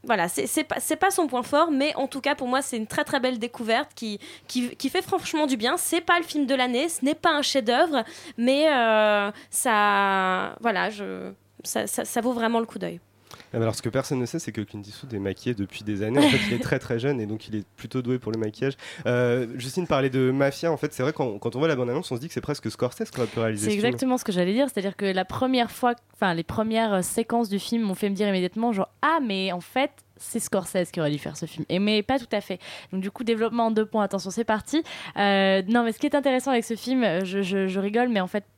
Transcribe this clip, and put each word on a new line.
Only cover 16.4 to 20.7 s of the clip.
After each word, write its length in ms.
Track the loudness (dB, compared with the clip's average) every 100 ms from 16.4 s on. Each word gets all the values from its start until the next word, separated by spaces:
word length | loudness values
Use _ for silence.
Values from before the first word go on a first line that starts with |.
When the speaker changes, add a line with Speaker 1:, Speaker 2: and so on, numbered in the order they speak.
| 0
Speaker 2:
il 60 |
est 60 | -2
très, 200 | 0 -2
très 180 | 0 -2
jeune 240 | 0 -2
et 60 | -4
donc 200 | -6 -6
il 80 | -8
est 120 | -8 -16
plutôt 240 | -6 -4
doué 160 | -2 -2
pour 140 | -2
le 80 | -4
maquillage. 340 | -4 -2 -4 -4 -14 -6 0
Euh, 400 | 2 2 2 -2 -6
Justine 280 | -6 -4 0
parlait 240 | 2 2
de 220 | 2 2
mafia. 400 | 4 2 2 -2